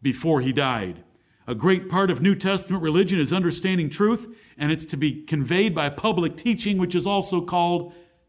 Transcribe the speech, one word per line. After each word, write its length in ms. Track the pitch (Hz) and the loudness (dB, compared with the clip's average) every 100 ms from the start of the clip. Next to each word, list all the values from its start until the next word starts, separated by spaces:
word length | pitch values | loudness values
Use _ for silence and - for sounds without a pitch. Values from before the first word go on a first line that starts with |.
before 380 | 139 123 165 151 | -4 -2 0 2
he 120 | 131 | 2
died. 500 | 131 135 120 92 82 - _ _ _ - | 0 0 0 -4 -8 -16 _ _ _ -8
A 80 | |
great 340 | 120 160 190 185 | -2 2 2 2
part 240 | 180 190 | 0 0
of 100 | 135 | 2
New 140 | 180 202 | 2 2
Testament 460 | 190 196 190 185 | 0 -2 -2 -2
religion 360 | 160 160 185 185 | 2 2 4 2
is 140 | 139 | 0
understanding 580 | 185 175 - 190 185 151 | 0 0 0 0 0 -2
truth, 380 | - 208 226 - - _ - | 0 2 2 -4 -18 _ -6
and 140 | 147 | -2
it's 140 | 160 156 | -2 -4
to 100 | 147 | -2
be 260 | 151 131 | -2 -2
conveyed 520 | - 156 135 175 214 | -4 -4 0 2 2
by 140 | 165 143 | 0 -2
public 480 | 143 220 180 165 - | -2 -2 0 -2 -2
teaching, 420 | 240 220 202 190 | -2 -2 0 0
which 160 | 180 | 0
is 120 | 180 180 | 0 0
also 340 | 202 190 180 | 0 0 -2
called 520 | 170 180 170 175 175 - - _ | 0 0 2 0 -4 -14 -20 _